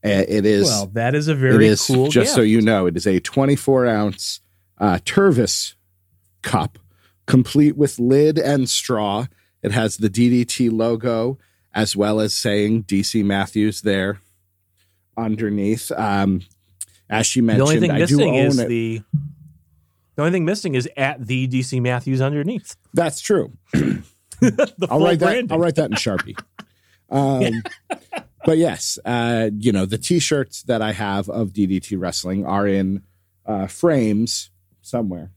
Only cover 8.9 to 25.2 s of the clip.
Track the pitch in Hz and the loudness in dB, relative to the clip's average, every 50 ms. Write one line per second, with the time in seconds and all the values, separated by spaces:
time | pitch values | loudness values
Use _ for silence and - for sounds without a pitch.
8.9 | 127 107 107 101 98 107 127 - _ _ _ _ _ _ - 101 101 123 110 110 | -2 -2 -2 -2 -2 -4 -6 -8 _ _ _ _ _ _ -6 -2 -2 0 0 -2
9.9 | - - 107 104 95 113 120 123 127 123 120 120 - - 127 117 113 110 113 117 | -2 -2 -2 -2 2 2 2 4 4 2 0 -2 -2 0 0 0 0 0 0 0
10.9 | 117 113 120 123 117 113 113 127 135 - _ _ _ _ _ _ - 104 110 104 | -2 -2 -2 -2 -2 -2 -2 -4 -6 -8 _ _ _ _ _ _ -4 -2 -2 -2
11.9 | - 98 101 104 107 110 107 104 - - - 113 101 104 104 107 113 113 101 - | 0 0 0 0 0 0 -2 -2 -4 -4 -2 -2 0 0 0 0 0 -2 -2 -2
12.9 | 101 98 98 - - 113 101 101 98 98 98 - - 110 107 107 101 - - 107 | -2 -2 -2 0 -2 -2 0 0 0 -2 -2 -2 -2 -2 -2 0 -2 -4 -2 -2
13.9 | 98 98 95 98 104 98 _ _ _ _ _ _ _ _ _ _ _ _ _ _ | -2 0 -2 -4 -6 -8 _ _ _ _ _ _ _ _ _ _ _ _ _ _
14.9 | _ _ _ _ _ 113 117 110 107 107 113 104 104 104 98 104 110 - - - | _ _ _ _ _ -6 -4 -4 -2 -2 -2 -2 -2 -2 -2 -2 -2 -4 -4 -8
15.9 | - - 110 104 101 98 98 98 95 92 92 _ _ _ _ _ _ _ - _ | -6 -4 -2 0 0 2 2 2 0 0 -4 _ _ _ _ _ _ _ -20 _
16.9 | _ _ _ _ 104 110 110 - - 127 117 113 110 123 135 147 160 - 180 170 | _ _ _ _ -2 -2 -2 0 0 0 2 2 4 4 4 4 2 2 2 0
17.9 | 143 143 165 175 147 143 - 175 - 131 139 123 135 123 117 - 120 117 113 113 | 2 0 2 2 4 2 4 2 2 2 2 2 2 2 0 0 -2 -2 -2 -4
18.9 | 113 110 104 _ - 147 - - - - - - - _ _ _ _ _ _ _ | -6 -8 -8 _ -6 -6 -6 -6 -14 -18 -20 -20 -20 _ _ _ _ _ _ _
19.9 | _ _ _ _ _ - 147 170 180 185 160 165 202 208 - 180 135 127 123 160 | _ _ _ _ _ -2 0 0 0 0 0 -2 -2 -2 -4 -2 -2 -2 -2 -4
20.9 | - 143 135 139 147 131 123 104 131 127 131 131 127 127 127 127 131 127 120 123 | -4 -2 -2 -2 -2 -6 -6 -4 -2 -2 -2 -2 -2 -2 -2 -2 -2 -2 0 0
21.9 | 123 123 123 135 131 131 131 139 147 147 143 190 254 202 - - - _ _ _ | -2 -2 -2 -2 -2 0 0 0 -2 -2 -4 -4 -6 -6 -10 -12 -20 _ _ _
22.9 | - 165 170 160 - - - - 208 175 87 - - _ _ _ - - - 62 | -2 0 0 0 -2 -6 -2 0 0 0 0 -4 -8 _ _ _ -2 0 0 0
23.9 | - - - _ _ _ _ _ - - 247 240 208 254 302 - _ - 185 - | -2 -4 -8 _ _ _ _ _ -2 2 2 2 4 2 -2 -2 _ -6 -4 0
24.9 | 117 156 160 175 175 156 | 2 4 4 4 4 2